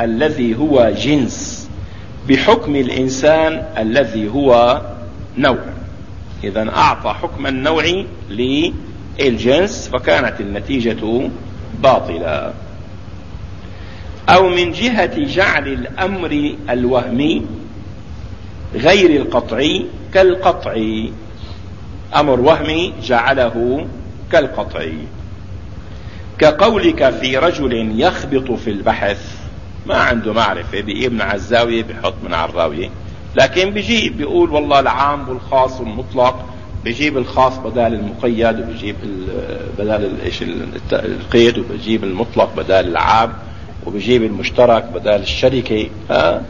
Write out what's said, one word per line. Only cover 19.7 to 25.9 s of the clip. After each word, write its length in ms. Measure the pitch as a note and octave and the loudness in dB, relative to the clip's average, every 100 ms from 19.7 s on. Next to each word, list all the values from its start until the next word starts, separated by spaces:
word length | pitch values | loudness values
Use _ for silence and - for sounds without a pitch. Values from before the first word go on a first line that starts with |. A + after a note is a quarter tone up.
| F#3+ - - - | 0 -2 -10 0
كالقطعي"، 1000 | F#3+ F#3 F3+ F#3 E3+ - G#2+ A2 A2 A#2+ - - - - - - - - - - D3 | 4 6 6 2 0 -2 -2 -2 -2 -4 -8 -16 -16 -14 -14 -14 -14 -14 -14 -2 2
أمر 240 | D3 B2 | 4 6
وهمي 520 | C3+ D#3 D3+ D#3+ F3+ - | 6 4 2 -2 -2 -4
جعله 840 | A2 A#2+ B2 C3+ A#2+ A#2 A#2+ C3+ - - - - - | 0 2 4 2 2 0 0 0 -4 -10 -12 -12 0
كالقطعي. 680 | E3+ C#3 - G2+ D#2+ D#2+ D#2 D2+ - - - - - - - - | 2 2 -2 -6 -6 -6 -6 -10 -12 -14 -14 -14 -14 -12 -14 -14